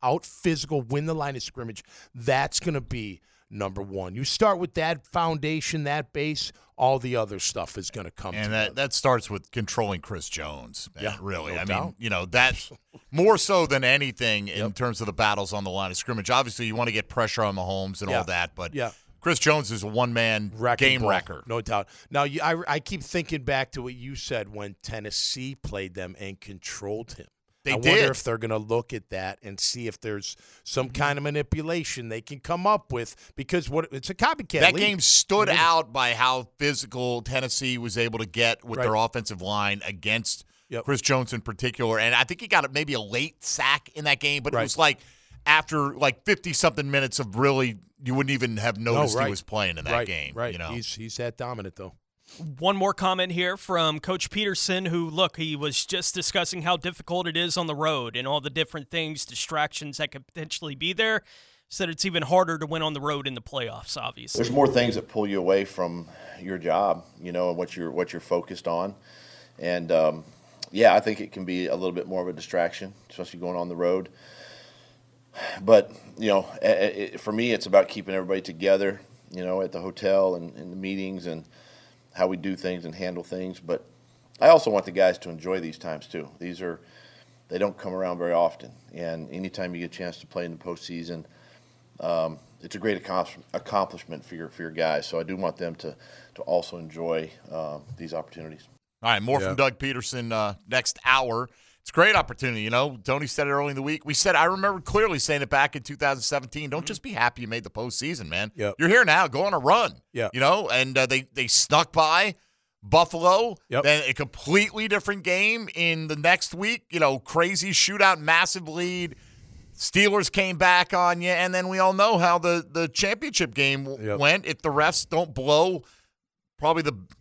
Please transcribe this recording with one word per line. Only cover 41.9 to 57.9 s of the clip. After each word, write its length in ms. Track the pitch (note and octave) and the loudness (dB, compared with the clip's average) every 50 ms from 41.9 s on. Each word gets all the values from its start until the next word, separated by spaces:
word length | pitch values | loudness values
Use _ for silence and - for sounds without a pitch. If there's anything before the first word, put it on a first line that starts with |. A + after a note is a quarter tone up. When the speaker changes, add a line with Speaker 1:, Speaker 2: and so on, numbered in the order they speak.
| A2+ G#2+ | 2 2
Speaker 2:
And 160 | A2 A#2 A#2+ | 2 4 4
I 100 | A#2+ C3 | 4 4
think 160 | - F3 - | 2 -2 -10
he 60 | - - | -4 0
got 240 | G3+ E3 C#3 C3+ | 2 2 2 0
maybe 220 | C3+ D3 D#3 C#3 C3+ | -2 -4 -2 -2 -2
a 60 | A2+ | -4
late 420 | G#2 G2 A2+ B2 D3 D#3 - _ - | -4 -2 -4 -4 -4 -4 -8 _ -8
sack 460 | - - - B2+ C3+ C#3+ - - - - | -6 -4 0 2 2 2 2 -2 -6 -10
in 100 | D3+ D3+ | -4 0
that 140 | D3 C#3 - | 0 0 0
game, 220 | D3 C#3+ C#3+ C#3+ | 0 -2 -2 -2
but 120 | B2+ D3 B2+ | -2 -2 0
Speaker 1:
Right. 80 | A#2 | 0
Speaker 2:
it 20 | A2+ | 0
was 140 | - - - | 0 2 4
like 200 | D#3+ D3 C3+ - - - _ _ _ _ - - - | 4 4 4 2 -6 -20 _ _ _ _ -18 -2 4
after, 500 | D3 D3+ D#3 D3+ - D#3+ D3+ C#3 C#3+ C#3 | 4 6 6 4 2 0 0 0 0 0
like, 300 | C3 C#3+ C3+ - - - | 2 2 2 2 2 0
fifty-something 640 | G#3 G3+ - - F3 C#3+ - - D#3+ A2 D3+ C#3 C#3 | 0 0 0 0 -4 0 2 2 2 2 0 -2 0
minutes 280 | C#3 C#3 C3+ B2 - C#3+ | 0 0 0 0 -2 -4
of 180 | B2+ G2+ F#2+ | -4 -4 0
really, 420 | A#2+ C#3 C#3 C3+ C3+ B2+ A#2+ G#2+ F#2 - _ _ _ | 2 4 4 4 4 2 0 -2 -6 -14 _ _ _
you 120 | C3+ B2+ B2+ | -4 -2 0
wouldn't 180 | C#3 C#3 C3+ | 0 2 2
even 240 | C#3 A#2+ B2+ A#2 A2+ | 0 0 0 -2 -2
have 220 | G#2 A2 A#2+ G#2 G#2+ | 0 -2 -2 -2 -2
Speaker 1:
No, 160 | A2+ A#2 B2+ | 0 2 2
Speaker 2:
noticed 220 | C#3+ D3 B2 - | 4 2 2 2
Speaker 1:
right. 100 | B2+ C3+ | 0 0
Speaker 2:
he 40 | C3+ | -2
was 120 | C3 A#2 | -2 -6
playing 340 | - - G#2+ G#2+ G2 F2+ E2 | -6 -4 -2 -2 0 -2 -2
in 80 | D#2+ D#2 | -4 -4
that 80 | D#2 | -2
Speaker 1:
Right, 140 | D2+ A#2+ A#2 | -2 -2 -2
Speaker 2:
game, 260 | G2 F2+ D#2 C#2+ C#2 C#2+ | -2 -4 -6 -6 -6 -6
Speaker 1:
right. 180 | A#2 A#2+ A#2+ | -6 -6 -6
Speaker 2:
you 60 | F2 E2+ | -6 -6
know? 100 | E2+ D#2 | -8 -8
Speaker 1:
He's, 240 | A#2+ A#2 A2+ - - | -8 -8 -8 -10 -10
he's 220 | A2+ A2+ A2+ - - | -10 -10 -10 -8 -6
that 180 | A#2+ A#2 - | -6 -6 -8
dominant, 400 | - B2+ A#2+ B2 G#2+ F#2+ F#2 - | -8 -10 -10 -8 -10 -10 -12 -12
though. 160 | - F#2+ F#2 - _ _ _ _ _ _ - - - E3 D3+ C3+ C3+ | -14 -16 -16 -18 _ _ _ _ _ _ -20 -18 -14 -12 -12 -6 -2
Speaker 3:
One 180 | E3+ F#3+ G3 | 0 2 2
more 180 | G3 F#3+ G3 F#3 | 4 2 0 2
comment 380 | - F#3+ F#3+ F#3 F3+ F#3 F#3 | 2 0 0 2 2 0 -2
here 240 | E3 F3+ F3+ F3+ G3 | 0 -2 -2 -2 -2
from 420 | - - - F#3 E3+ D#3+ D#3 D3+ D#3 | -4 -4 -2 0 2 2 2 0 -2
Coach 300 | - F#3 F#3+ F3+ - - | -2 -4 -4 -2 -4 -4
Peterson, 560 | - G#3+ G#3+ G3+ F3+ - - - F3+ D#3+ F#3+ | -4 -2 -2 0 0 0 0 0 0 -2 -2
who, 220 | E3 E3 E3+ E3 D#3+ | -2 -2 -2 -2 -2
look, 260 | D3+ F3 F#3 E3+ - | 0 0 0 0 0
he 200 | - D#3+ D#3+ D3+ | -2 -6 -4 -4
was 280 | C#3 D3+ D3 B2+ - - | -4 -4 -2 -2 -2 -2
just 300 | - - F3+ - - - | -2 -4 -2 -2 -2 -2
discussing 480 | F#3 - - - F#3+ E3+ - F#3 F3 | -2 -2 -2 0 0 0 -2 -4 -4
how 140 | D#3 F3 F3+ | -2 0 0
difficult 500 | D3+ - F3+ E3+ - - - F3 F3+ F3 | 0 -2 -6 -8 -8 -8 -4 -4 -2 -2
it 100 | E3+ D#3 | -2 -2
is 200 | E3+ F3 E3+ - | -2 -2 0 -2
on 100 | F#3 E3+ | -2 -2
the 80 | D#3+ D3+ | -4 -2
road 420 | C#3+ D#3 D#3+ | -2 0 0